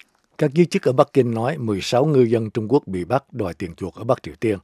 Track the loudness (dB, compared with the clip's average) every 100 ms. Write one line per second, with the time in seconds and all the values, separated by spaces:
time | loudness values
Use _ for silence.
0 | _ _ _ -4 0 2 2 2 0 2
1 | 4 2 2 0 -4 -4 -4 -4 0 0
2 | 2 4 4 2 -2 -6 0 0 0 -6
3 | -2 -4 -4 -6 -8 -6 -10 -10 -12 -8
4 | -2 -2 -4 -6 -2 -2